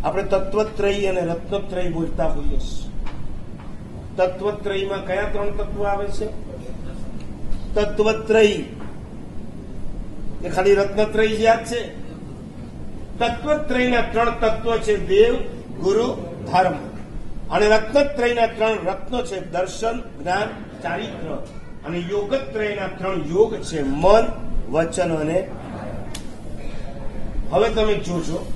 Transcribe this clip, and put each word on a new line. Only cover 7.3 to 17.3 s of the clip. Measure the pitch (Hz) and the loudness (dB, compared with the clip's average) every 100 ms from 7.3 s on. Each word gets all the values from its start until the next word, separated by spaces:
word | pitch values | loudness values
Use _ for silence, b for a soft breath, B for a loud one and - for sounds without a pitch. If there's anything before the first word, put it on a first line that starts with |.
| - - - - | -4 0 0 2
તત્વત્રયી | 208 202 - 214 214 - 220 208 180 - - - - - - - - - - - - - - - - - - | 2 2 4 4 2 4 6 6 4 -4 -8 -8 -8 -10 -10 -8 -6 -6 -10 -10 -4 -2 -2 -6 -4 -4 -2
એ | - | -2
ખાલી | - 202 | 2 6
રત્નત્રયી | 202 202 202 214 214 220 214 | 6 4 2 2 4 2 4
જ | |
યાદ | 220 226 | 4 4
છે? | 226 240 214 - - - - - - - - - - - - - | 2 -4 -6 -8 -10 -10 -12 -12 -14 -12 -12 -10 -8 -8 -10 -2
તત્વત્રયીના | 233 233 302 302 285 247 247 240 | -2 0 0 0 2 2 4 4
ત્રણ | 226 - 233 | 2 2 2
તત્વો | - 220 220 240 226 | 2 2 2 2 0
છે, | 214 202 165 | 2 0 4
દેવ, | 196 233 262 - - - - | 6 6 6 -2 -6 -10 -2
ગુરુ, | 170 214 247 - - - 104 | 2 2 2 -2 -8 -10 0
ધર્મ. | 175 185 147 - - - - - | 4 4 0 -8 -10 -10 -8 -6